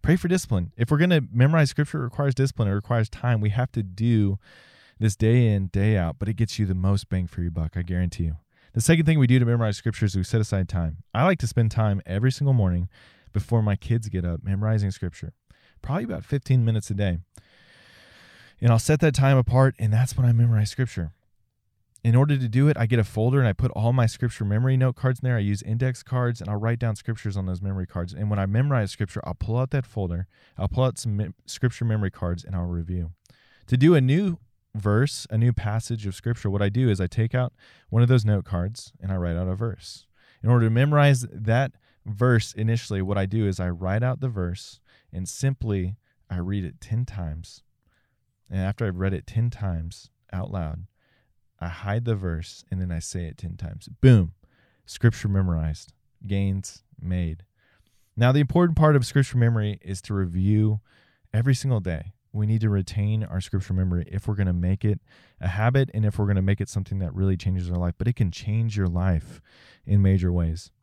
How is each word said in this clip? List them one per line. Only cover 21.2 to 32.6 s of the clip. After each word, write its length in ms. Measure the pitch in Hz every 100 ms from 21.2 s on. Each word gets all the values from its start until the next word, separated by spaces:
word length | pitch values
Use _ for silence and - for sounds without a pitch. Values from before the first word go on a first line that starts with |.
| _ _ _ _ _ _ _ _
In 120 | 117
order 240 | 120 147 139
to 100 | 123
do 200 | 117 147
it, 100 | 139
I 80 | 113
get 120 | 120
a 60 |
folder 360 | 104 107 117 139
and 80 | 120
I 40 |
put 180 | 92 -
all 200 | - 110
my 140 | 127 113
Scripture 400 | - 120 - 101
memory 280 | 104 131
note 220 | 131 131 123
cards 240 | 131 123
in 60 | 127
there. 100 | 120
I 40 |
use 220 | 101 101
index 400 | 98 113 131 123
cards, 380 | - 127 123 117
and 80 | -
I'll 80 | 104
write 220 | 113 120
down 180 | 117 104
Scriptures 400 | - 110 107 98
on 80 |
those 160 | 92 90
memory 260 | 98 95 90
cards. 280 | 90 87
And 160 | 107 104
when 80 | 104
I 80 | 98
memorize 440 | 110 127 131 98
Scripture, 300 | - 101 -
I'll 100 | -
pull 240 | 87 104 117
out 120 | 127
that 120 | 143
folder, 420 | 123 - 92 85 90 _ _ -
I'll 120 | 98
pull 160 | 120
out 140 | 131 -
some 200 | 117 104
mem-, 160 | 107 -
Scripture 400 | - - 123 -
memory 260 | 117 110 98
cards, 320 | - 90 87
and 140 | -
I'll 80 | 92